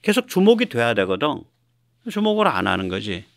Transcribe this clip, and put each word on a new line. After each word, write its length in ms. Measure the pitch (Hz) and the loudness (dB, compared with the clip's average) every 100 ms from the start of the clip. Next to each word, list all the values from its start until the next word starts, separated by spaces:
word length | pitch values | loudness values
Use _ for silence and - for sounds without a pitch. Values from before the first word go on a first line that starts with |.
계속 280 | - 214 - | 0 0 0
주목이 380 | 185 196 233 - | 2 4 4 2
돼야 280 | 120 117 | 0 0
되거든. 480 | 107 95 92 151 110 - _ _ _ _ _ 233 | 2 0 0 -2 -4 -10 _ _ _ _ _ -8
주목을 360 | 208 214 214 202 | -2 0 0 0
안 200 | 101 95 | 0 -2
하는 220 | 92 95 | -2 -4
거지. 360 | 92 104 92 - | -6 -8 -10 -12